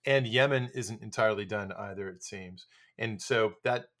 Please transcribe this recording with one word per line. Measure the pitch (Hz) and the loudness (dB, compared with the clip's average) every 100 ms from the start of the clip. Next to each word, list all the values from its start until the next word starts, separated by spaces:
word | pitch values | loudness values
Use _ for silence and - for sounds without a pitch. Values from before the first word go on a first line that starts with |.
| - | 2
And | 135 120 | 2 4
Yemen | 120 139 135 123 | 4 4 4 0
isn't | 131 107 110 | -4 -6 -6
entirely | 117 113 110 104 | -8 2 2 2
done | 101 107 98 | -2 -4 -4
either, | 95 101 95 95 | -8 -10 -8 -8
it | 90 | -10
seems. | - 101 92 90 - _ _ - | -12 -12 -12 -16 -20 _ _ -6
And | 113 104 | -6 -4
so | - 117 110 - | 0 2 2 0
that | 127 123 - - | -2 -2 -4 -8